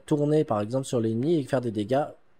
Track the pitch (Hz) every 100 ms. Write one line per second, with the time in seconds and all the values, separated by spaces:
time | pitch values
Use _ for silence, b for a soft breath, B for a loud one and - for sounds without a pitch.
0 | - 151 147 156 151 104 104 131 131 123
1 | 110 113 143 165 127 127 123 104 101 131
2 | 156 - _